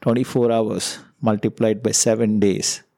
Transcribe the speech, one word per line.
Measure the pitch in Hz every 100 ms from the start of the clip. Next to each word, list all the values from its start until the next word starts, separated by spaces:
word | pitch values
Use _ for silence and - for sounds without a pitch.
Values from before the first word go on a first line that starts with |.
twenty-four | 123 117 127 131 120
hours | 113 110 95 - - - _
multiplied | 117 104 110 - 113 107
by | 113
seven | - 120 113 113 107
days. | 101 98 - - -